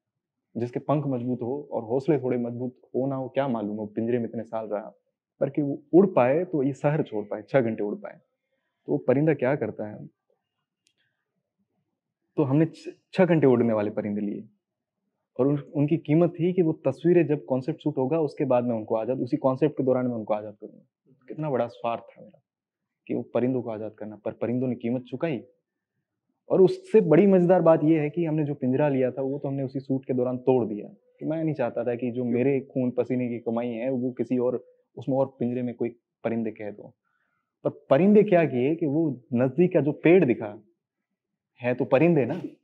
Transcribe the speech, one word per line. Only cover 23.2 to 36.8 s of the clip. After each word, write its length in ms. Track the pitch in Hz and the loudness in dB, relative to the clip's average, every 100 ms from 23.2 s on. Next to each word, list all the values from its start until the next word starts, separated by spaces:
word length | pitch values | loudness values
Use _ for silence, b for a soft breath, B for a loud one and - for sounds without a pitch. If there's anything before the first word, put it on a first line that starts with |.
परिंदों 400 | 120 120 123 127 | -4 -2 -2 -2
को 80 | 120 | -6
आज़ाद 220 | 107 107 | -10 -12
करना, 240 | - 107 107 | -12 -16 -10
पर 160 | 110 | -10
परिंदों 360 | - 113 123 127 | -6 -4 -2 -4
ने 60 | |
कीमत 280 | 117 117 127 | -4 -4 -6
चुकाई। 420 | 123 131 165 117 - _ _ _ _ _ _ _ _ _ - | -6 -6 -6 -6 -10 _ _ _ _ _ _ _ _ _ 0
और 140 | 175 | 4
उससे 380 | 185 - - 220 | 6 4 2 4
बड़ी 260 | 170 156 202 | 6 6 8
मज़ेदार 340 | 185 175 180 | 6 6 6
बात 200 | 165 160 | 6 6
ये 160 | 151 160 | 4 2
है 100 | 151 | 0
कि 140 | 175 | -2
हमने 200 | 165 156 | -2 0
जो 100 | 147 | -2
पिंजरा 340 | 143 127 131 151 | -2 0 2 2
लिया 220 | 131 127 | 2 0
था, 120 | 131 | -2
वो 160 | 135 143 | -6 -6
तो 100 | 143 | -6
हमने 140 | 139 | -6
उसी 180 | 131 139 | -6 -8
शूट 240 | - 131 | -4 -4
के 100 | - | -2
दौरान 240 | 123 123 127 | -2 -2 -2
तोड़ 280 | 135 127 107 | 2 2 0
दिया, 220 | 104 101 - _ _ | -6 -10 -18 _ _
कि 60 | 147 | -6
मैं 180 | 160 | -4
नहीं 100 | 160 | -4
चाहता 300 | 143 117 120 | -2 -4 -4
था 100 | 120 | -4
कि 160 | 117 123 | -4 -4
जो 140 | 120 | -4
मेरे 360 | 123 120 135 135 | -2 0 0 0
खून 300 | - 135 123 | -4 -4 -2
पसीने 380 | 123 120 123 123 | -2 -2 -4 -4
की 100 | 117 | -6
कमाई 300 | 120 113 123 | -4 -4 -4
है, 220 | 113 127 | -6 -4
वो 200 | 131 127 | -4 -4
किसी 280 | 123 117 127 | -6 -4 0
और, 280 | 123 117 - _ _ - | 0 -4 -10 _ _ -12
उसमें 200 | 139 131 | -4 -2
और 200 | 135 - | -2 -4
पिंजरे 240 | 120 123 | -4 -4
में 120 | 123 | -6
कोई 140 | 113 117 - _ _ | -6 -6 -8 _ _
परिंदे 260 | 113 113 110 | -6 -4 -6
कैद 260 | 104 104 | -8 -12
हो। 160 | 104 | -12